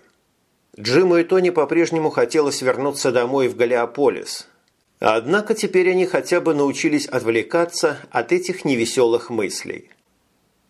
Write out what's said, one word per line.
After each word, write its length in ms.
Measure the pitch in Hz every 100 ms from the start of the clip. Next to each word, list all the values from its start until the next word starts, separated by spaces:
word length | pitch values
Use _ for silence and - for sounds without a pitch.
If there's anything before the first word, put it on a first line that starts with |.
| _ _ _ _ _ _ _ -
Джиму 380 | 104 131 185 170
и 60 |
Тони 280 | 165 185 180
по-прежнему 580 | 175 139 160 165 165 156
хотелось 540 | - 120 160 143 135
вернуться 480 | 131 117 139 139 139
домой 360 | 123 120 135 127
в 80 | 107
Галиополис, 920 | 120 123 117 - 139 90 - - - _ _ _ _ -
однако 540 | - 110 117 196 208
теперь 380 | 220 196 185 185
они 160 | 185 180
хотя 340 | 151 - 175
бы 140 | 165 147
научились 500 | 143 127 160 147 -
отвлекаться 920 | 127 110 113 110 170 170 - 160 139 -
от 220 | 131 117
этих 340 | 180 180 180 -
невеселых 640 | 127 113 - 120 117 -
мыслей. 640 | 117 98 - - 50 - _ _ _ _ _ _ _ _